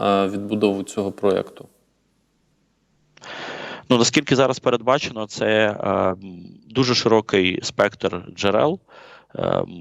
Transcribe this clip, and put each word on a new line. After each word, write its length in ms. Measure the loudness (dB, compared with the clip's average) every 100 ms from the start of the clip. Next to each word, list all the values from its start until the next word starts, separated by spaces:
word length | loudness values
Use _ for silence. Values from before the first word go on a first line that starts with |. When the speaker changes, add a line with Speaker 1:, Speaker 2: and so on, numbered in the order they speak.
| 2 2
Speaker 1:
е, 40 | 2
відбудову 540 | -2 -4 0 2 0
цього 300 | -4 -4 -4
проєкту? 560 | -2 0 0 -2 -10 -20 _ _ _ _ _ _ _ _ _ _ _ _ _ _ _ -18 -14 -14 -14 -14 -10 0
Speaker 2:
Ну, 100 | 2
наскільки 380 | 4 2 2 2
зараз 220 | 2 0
передбачено, 680 | 0 0 2 0 0 -8 -8
це, 440 | -2 2 2 2
е, 440 | 0 -2 0 0 -2 -10 -16 -18 -20 -6
дуже 240 | 0 2
широкий 680 | 2 4 4 4 2 2 0
спектр 600 | -4 0 0 0 -6 -6 -10 -4
джерел. 420 | 0 2 2 0 _ -20 -20 -20 _
Е, 300 | -6 -2 -2 -4 -10